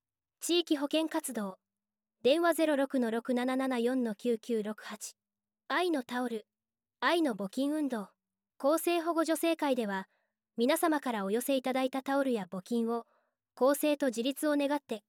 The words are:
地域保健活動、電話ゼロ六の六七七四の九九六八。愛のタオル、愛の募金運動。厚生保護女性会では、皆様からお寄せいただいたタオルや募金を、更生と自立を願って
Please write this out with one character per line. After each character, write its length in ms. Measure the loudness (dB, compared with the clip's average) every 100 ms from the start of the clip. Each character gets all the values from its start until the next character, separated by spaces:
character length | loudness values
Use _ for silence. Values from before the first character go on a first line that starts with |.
| _ _ _ _
地 220 | -2 0
域 160 | 0 0
保 100 | 0
健 200 | 0 0
活 260 | -4 -6
動、 260 | -6 -8 -10 _ _ _ _ _ _ 2
電 160 | 4
話 140 | 4 4
ゼ 100 | 4
ロ 100 | 2
六 240 | 2 0
の 120 | 0
六 240 | 0 0 0
七 200 | 0 0
七 220 | 0 0
四 260 | 0 0
の 120 | 0 -2
九 240 | -2 -2
九 240 | -2 -4
六 180 | -4 -8
八。 320 | -12 -12 -14 -16 _ _ _ _ -4
愛 240 | -2 0
の 100 | 0
タ 220 | -2 -4
オ 40 | -4
ル、 200 | -6 -10 _ _ _ _ _
愛 220 | 0 2
の 140 | 2 0
募 140 | -4
金 220 | -2 -2
運 160 | 0 -2
動。 220 | -4 -8 _ _ _ _ -2
厚 220 | 2 2
生 200 | 2 0
保 140 | 0
護 100 | 0
女 120 | 0 0
性 200 | 0 0
会 200 | 0 0
で 100 | -2
は、 220 | -4 -8 _ _ _ _ -2
皆 200 | 2 2
様 240 | 2 0
か 100 | 0
ら 120 | -2
お 60 | -2
寄 100 | -2
せ 160 | 0 0
い 60 |
た 100 | 0
だ 120 | 0
い 80 | -2
た 100 | -2
タ 160 | -2 0
オ 60 |
ル 80 | 2
や 160 | -2 -4
募 140 | -10
金 260 | -4 -2 0
を、 160 | -2 -6 _ _ _ _
更 220 | 0 2 4
生 200 | 2 2
と 120 | 0
自 160 | 0
立 260 | -2 -2 0
を 60 | 0
願 180 | 0 -2
っ 40 |
て 220 | -4 -10